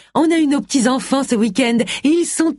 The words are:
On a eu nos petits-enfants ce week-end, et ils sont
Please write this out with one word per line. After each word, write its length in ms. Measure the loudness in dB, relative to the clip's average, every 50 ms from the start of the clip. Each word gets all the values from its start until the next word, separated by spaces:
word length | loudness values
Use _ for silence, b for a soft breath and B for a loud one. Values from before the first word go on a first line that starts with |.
| B B B
On 160 | 0 2 2
a 80 | 2 2
eu 80 | 2
nos 140 | 2 0 -2
petits-enfants 640 | -2 -2 -2 0 2 2 0 0 -2 -2 -2 -2
ce 120 | 0 0 0
week-end, 440 | 0 0 0 0 0 0 0 0 0 -2 B B B 0
et 40 | 0
ils 180 | 2 2 0
sont 300 | -2 -2 -2 -2 -2 -2